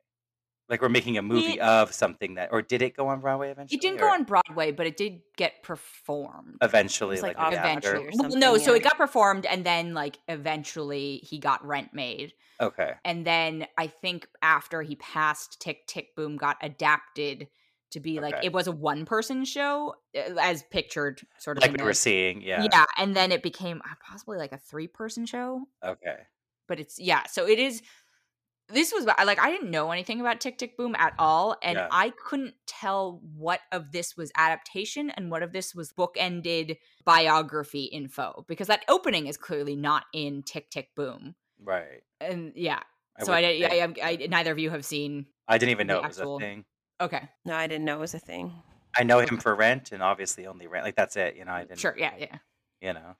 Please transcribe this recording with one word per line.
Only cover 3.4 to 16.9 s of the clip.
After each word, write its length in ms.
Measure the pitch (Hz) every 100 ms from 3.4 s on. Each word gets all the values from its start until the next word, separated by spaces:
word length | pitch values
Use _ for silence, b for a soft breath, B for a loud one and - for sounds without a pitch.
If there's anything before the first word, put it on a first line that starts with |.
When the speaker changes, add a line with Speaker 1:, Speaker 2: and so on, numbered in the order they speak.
| 139
Speaker 1:
eventually, 260 | 139 143 294
Speaker 2:
It 60 |
didn't 180 | 370 381
go 60 | 427
Speaker 1:
or 40 |
Speaker 2:
on 100 | 359
Broadway, 480 | 214 190 - 160 156
but 140 | 143 165
it 100 | 156
did 240 | 202 170 _ -
get 260 | 170 -
performed. 920 | - 160 - - - 147 139 - - -
Speaker 1:
Eventually, 540 | 113 107 95 - 101 92
Speaker 3:
It 20 |
was, 40 |
like, 140 | 90 85
Speaker 1:
like, 140 | 160
maybe 40 | 175
Speaker 3:
off 80 | 165
Speaker 1:
after? 240 | 151 -
Speaker 3:
Broadway 140 | - 143
or 20 |
Speaker 2:
Eventually. 200 | 226 277
Well, 80 | 262
no, 80 | 262
Speaker 3:
something, 180 | 214
Speaker 2:
so 80 | 269
it 40 | 233
Speaker 3:
yeah. 100 | 262
Speaker 2:
got 80 | 302
performed, 480 | 277 240 202 190
and 180 | 190 185 175
then, 260 | 170 170
like, 260 | 165 147 - -
eventually 920 | 156 156 151 143 160 143 143 143 135
he 200 | - 151
got 240 | 139 131 143
Rent 260 | 147 -
made. 400 | 147 123 101 147 _ b -
Speaker 1:
Okay. 340 | 110 - 76 -
Speaker 2:
And 220 | 175 170 165
then 400 | 165 160 160 - -
I 120 | 160
think 380 | - 185 175 - _
after 400 | 160 156 - 165
he 160 | 151 143
passed, 640 | - 156 156 147 - -
Tick, 260 | 170 - -
Tick, 300 | 175 - -
Boom 220 | 151 147
got 180 | 147 -
adapted 840 | 151 139 151